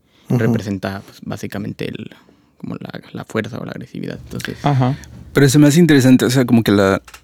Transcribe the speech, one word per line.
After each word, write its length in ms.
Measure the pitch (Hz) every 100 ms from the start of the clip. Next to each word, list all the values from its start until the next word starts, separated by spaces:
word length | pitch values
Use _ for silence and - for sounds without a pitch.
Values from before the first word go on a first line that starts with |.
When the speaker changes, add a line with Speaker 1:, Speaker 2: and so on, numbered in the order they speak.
| _ _ -
Speaker 1:
Ujú. 80 | 127
Speaker 2:
representa, 600 | 117 113 101 95 101 98 -
pues, 140 | -
básicamente 640 | - 107 101 101 110 - -
el, 240 | - - _ _ _ _ _
como 180 | - -
la, 260 | - - -
la 100 | 113
fuerza 340 | - 110 - -
o 60 | -
la 60 |
agresividad. 480 | - - - 50 50 -
Entonces 320 | - - -
Speaker 3:
Ajá. 320 | 147 135 127 147 - - -
Speaker 4:
Pero 140 | - 139
se 80 | 135
me 100 | 147
hace 120 | 147
interesante, 460 | 165 143 127 127 113
o 40 |
sea, 160 | 131 123
como 180 | 117
que 80 | 113
la, 300 | 101 98 98 - -